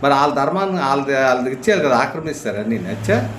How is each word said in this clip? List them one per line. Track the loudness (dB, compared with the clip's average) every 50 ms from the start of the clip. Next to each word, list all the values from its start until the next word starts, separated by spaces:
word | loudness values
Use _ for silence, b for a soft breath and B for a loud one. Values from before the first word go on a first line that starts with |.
| 4
మరి | 4 4
వాళ్ళ | 4 4 2 2
ధర్మాన్ని | 2 0 0 0 0 -2 -2 -2 -2
వాళ్ళది, | 0 0 0 0 0 0 0
వాళ్ళది | 2 4 2 2 2 0 -4
ఇచ్చేయాలి | -4 -4 0 0 2 2 2
కదా, | 2 2 2
ఆక్రమిస్తారు | 2 0 -2 -8 -8 -8 -10 -6 -6 -6 -6 -4
అన్నీ. | -4 -4 -4 -4
నచ్చా? | -4 -6 -8 -6 0 0 0 0 0 -4 -8